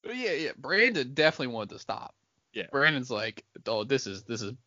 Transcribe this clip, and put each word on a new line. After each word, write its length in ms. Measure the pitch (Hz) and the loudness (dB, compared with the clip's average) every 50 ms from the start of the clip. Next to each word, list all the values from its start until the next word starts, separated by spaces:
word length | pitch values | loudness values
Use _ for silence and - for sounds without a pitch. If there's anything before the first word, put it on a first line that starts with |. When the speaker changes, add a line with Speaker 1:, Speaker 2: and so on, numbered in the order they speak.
| - 208 | -8 -8
Speaker 1:
Oh, 40 | |
yeah, 200 | 240 254 254 208 | -6 -2 0 0
yeah. 180 | 165 143 160 120 - - | 0 0 -2 -4 -6 -8
Brandon 560 | 135 131 175 202 233 262 226 160 131 123 139 | -4 0 4 4 4 4 4 0 -2 -2 2
definitely 400 | 147 151 156 151 - 139 123 117 | 6 6 6 6 4 -4 -4 -2
wanted 200 | 113 104 101 - | -4 -6 -8 -10
to 40 | - | -12
stop. 380 | - - - 117 123 - _ _ _ _ _ _ _ _ | -8 -8 -8 -8 -8 -14 _ _ _ _ _ _ _ _
Speaker 2:
Yeah. 140 | - 110 90 - | -8 -8 -8 -2
Speaker 1:
Brandon's 380 | - 139 143 156 156 135 127 127 | 2 4 4 4 4 2 -2 -2
like, 340 | 120 104 110 110 107 - - _ _ - - 117 | -2 -2 -2 -4 -6 -10 -20 _ _ -10 -4 -2
"Oh, 160 | 113 107 107 | -2 -2 2
this 240 | 127 139 131 - 104 | 2 0 0 0 -4
is, 160 | 98 95 - | -10 -10 -8
this 180 | - 117 110 | -8 -6 -6
is 100 | 110 98 123 - _ | -6 -6 -8 -10 _